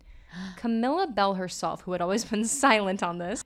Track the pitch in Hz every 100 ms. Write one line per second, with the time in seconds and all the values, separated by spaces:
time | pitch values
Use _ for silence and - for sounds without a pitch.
0 | - - - 175 190 180 233 226 247 320
1 | 381 208 196 190 180 - 165 160 - 180
2 | 175 214 - 214 226 - 277 214 196 196
3 | 175 175 175 226